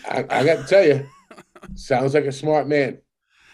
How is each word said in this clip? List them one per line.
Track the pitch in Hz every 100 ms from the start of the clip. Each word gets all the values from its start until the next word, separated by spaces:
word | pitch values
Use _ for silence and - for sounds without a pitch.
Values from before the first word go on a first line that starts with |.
| -
I, | 131 117
I | 117 147
got | 151
to | -
tell | 190
you, | 160 135 135 - - - - - - -
sounds | - 127 135
like | 151 139
a |
smart | 135 151 151 139
man. | 147 127 - _ _ _ _ _